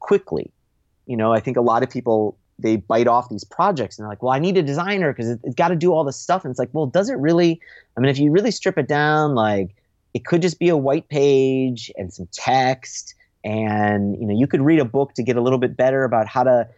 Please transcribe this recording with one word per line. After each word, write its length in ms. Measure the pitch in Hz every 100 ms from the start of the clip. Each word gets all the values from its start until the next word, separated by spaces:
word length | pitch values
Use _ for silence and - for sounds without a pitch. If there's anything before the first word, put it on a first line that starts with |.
quickly. 500 | - 196 - 76 - _ _ _ _ _ -
You 100 | 113
know, 160 | 110
I 80 | 113
think 160 | 135 123
a 60 |
lot 200 | 120 120
of 80 | 127
people, 460 | 123 117 110 107 - _ -
they 180 | 110 110
bite 300 | - 117 120
off 220 | 120 120
these 160 | 104
projects 540 | - - 196 151 98 -
and 60 |
they're 60 | 107
like, 120 | 101
"Well, 100 | 127
I 60 | 135
need 180 | 180 190
a 60 |
designer 500 | 143 143 185 202 151
'cause 160 | 123 117
it, 120 | 117
it's 100 | 139
gotta 220 | 127 170 165
do 160 | 180
all 120 | 160
this 120 | 139 -
stuff." 280 | - 185
And 60 | 139
it's 80 | 127
like, 120 | 123
"Well, 140 | 151 139
does 240 | 175 214
it 80 | 185
really?" 420 | 147 170 170 165 - - _ 117
I 40 |
mean, 100 | 135
if 80 | 135
you 120 | 147
really 200 | 175 220
strip 280 | - 190 160
it 100 | 127
down, 460 | 147 151 156 151
like, 400 | 123 107 101 95 - _ _ _
it 100 | -
could 180 | - 175
just 160 | 180 160
be 120 | 175
a 60 | 156
white 320 | 135 156 -
page 840 | 147 143 135 131 131 131 120 - -
and 160 | 92
some 160 | - 90
text. 800 | - - 127 127 131 - - - - _ _
And, 720 | 107 110 107 107 104 104 101 98
you 80 | 107
know, 80 |
you 120 | 104 139
could 160 | 160
read 180 | 143 160
a 60 | 120
book 260 | 139 139
to 80 | -
get 140 | 120 120
a 60 |
little 160 | 123 131
bit 180 | 123 -
better 280 | 127 135
about 220 | 127 117 110
how 180 | 131
to 220 | 127 120 117